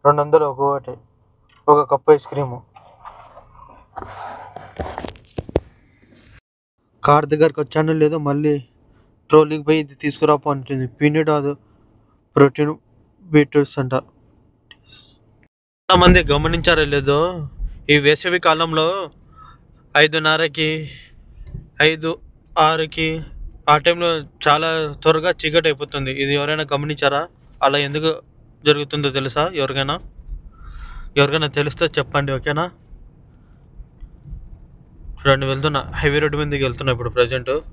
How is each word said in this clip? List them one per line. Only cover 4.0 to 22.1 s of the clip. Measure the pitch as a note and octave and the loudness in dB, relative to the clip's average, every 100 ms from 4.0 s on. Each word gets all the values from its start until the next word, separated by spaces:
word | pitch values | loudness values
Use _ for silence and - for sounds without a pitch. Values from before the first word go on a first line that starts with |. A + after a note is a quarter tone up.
| - - - - - - - - - - - - _ - - - - _ _ _ _ _ _ - _ _ _ _ _ _ - | -16 -16 -16 -16 -18 -20 -18 -12 -12 -12 -14 -16 _ -8 -6 -6 -8 _ _ _ _ _ _ -20 _ _ _ _ _ _ 4
కార్ | D3 D3 | 4 4
దగ్గరకు | D3+ D#3+ C#3+ | 2 2 2
వచ్చానో | D3 D#3 D#3 D#3+ | -2 0 0 2
లేదో | D3+ D#3+ C#3+ | 2 0 -2
మళ్ళీ | C#3+ D3+ C#3+ B2 _ _ _ _ _ _ | 0 0 -2 -6 _ _ _ _ _ _
ట్రోలీకి | D3+ D3+ D#3 D3 | 6 6 0 0
పోయి | D#3+ | 0
ఇది | C#3+ C#3 | 0 -6
తీసుకురాపో | D3 C#3 D3+ C#3+ D3+ | -6 0 2 2 0
అంటుంది. | C#3 B2+ C3+ B2+ _ | -6 -6 -6 -6 _
పీనట్ | D3 D#3 D#3 | 0 2 0
కాదు, | D3+ C#3+ C#3+ _ _ _ _ _ _ _ - | 0 -2 -8 _ _ _ _ _ _ _ 4
ప్రోటీన్ | C#3+ C#3 D3+ D#3 _ _ _ _ F3+ | 4 4 -2 -4 _ _ _ _ 2
బీటర్స్ | D3+ C#3 D3 C#3 - | 2 4 2 0 -4
అంట. | B2+ B2+ - _ _ _ _ _ _ - _ - - _ _ _ _ _ _ _ - | -4 -4 -6 _ _ _ _ _ _ -20 _ -20 -20 _ _ _ _ _ _ _ 0
చాలామంది | F#3 F3+ F3 D#3 | 6 8 6 4
గమనించారో | C#3+ D#3+ E3+ E3 D#3+ D3 | 0 0 0 2 2 2
లేదో, | C#3+ C#3 C#3+ F3 F3+ C#3+ - - - - | 0 2 2 0 -4 -12 -10 -10 -10 0
ఈ | D3 C#3+ | 4 4
వేసవి | D3+ F3+ F3 E3+ | 2 0 0 2
కాలంలో | D#3+ E3 D#3 D#3+ G3 D#3+ _ _ - - - _ _ _ D3 | 2 0 0 0 -2 -8 _ _ -20 -20 -20 _ _ _ 2
ఐదున్నరకి, | D#3 D#3+ D#3 D#3+ D#3+ C#3+ D#3 D#3 D3+ - - - - - - - - - D3+ | 4 2 0 0 -2 -2 -4 -4 -10 -18 -20 -20 -20 -20 -16 -16 -18 0 0
ఐదు, | D#3+ D#3+ | 0 -6